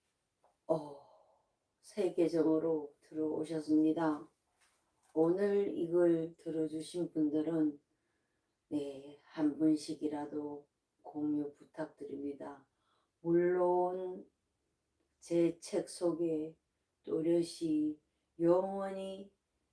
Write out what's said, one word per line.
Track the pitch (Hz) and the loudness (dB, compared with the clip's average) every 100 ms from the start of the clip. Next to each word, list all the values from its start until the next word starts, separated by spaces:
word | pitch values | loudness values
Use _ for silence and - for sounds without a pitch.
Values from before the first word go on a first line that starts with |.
| _ _ _ _ _ _ - | _ _ _ _ _ _ -2
어, | 156 147 139 - - _ _ _ _ _ _ | -2 -2 -14 -20 -20 _ _ _ _ _ _
세계적으로 | - 214 180 175 160 165 160 156 165 156 143 - | -10 -2 0 2 2 4 4 2 2 -2 -4 -14
들어오셨습니다. | - 156 156 156 156 160 151 156 156 160 160 151 - _ _ _ _ _ _ _ _ | -12 -4 -2 -2 -4 -4 2 4 4 4 0 0 -6 _ _ _ _ _ _ _ _
오늘 | 160 165 190 202 202 202 - | 2 4 4 2 2 0 -2
이걸 | 165 175 175 165 165 - | 0 4 4 4 -2 -8
들어주신 | 165 160 156 156 156 175 165 | -6 -2 -2 -4 -8 -6 -4
분들은, | 160 151 151 156 160 151 143 _ _ _ _ _ _ _ _ - | 0 0 0 0 2 0 -2 _ _ _ _ _ _ _ _ -6
네, | 147 139 135 143 - | -6 -6 -10 -16 -20
한 | _ 165 151 139 | _ -2 -2 2
분씩이라도 | 156 151 - - 151 147 147 151 147 143 - _ _ _ | 2 2 -2 -6 -6 -6 -6 -8 -8 -10 -16 _ _ _
공유 | - 151 151 147 143 - | -14 -6 -2 -2 -4 -10
부탁드립니다. | - - 156 - 139 139 143 - - 143 _ _ _ _ _ _ | -16 -10 -10 -10 -12 -8 -8 -8 -12 -16 _ _ _ _ _ _
물론 | 165 170 175 180 180 180 180 185 185 196 - _ _ _ _ _ _ _ _ _ | 2 4 4 4 4 4 2 -2 -8 -10 -16 _ _ _ _ _ _ _ _ _
제 | - 170 165 - | -2 2 2 0
책 | - 165 - | -6 -4 -4
속에 | - 175 165 170 156 160 - _ _ _ _ | -2 -2 0 0 -2 -4 -12 _ _ _ _
또렷이 | - 160 160 170 170 - 165 151 151 151 _ _ _ - | -6 -2 2 2 0 -4 -2 0 0 -4 _ _ _ 0
영원히, | 170 180 190 196 196 190 190 190 196 _ _ _ _ | 4 4 2 -4 -6 -6 -10 -12 -16 _ _ _ _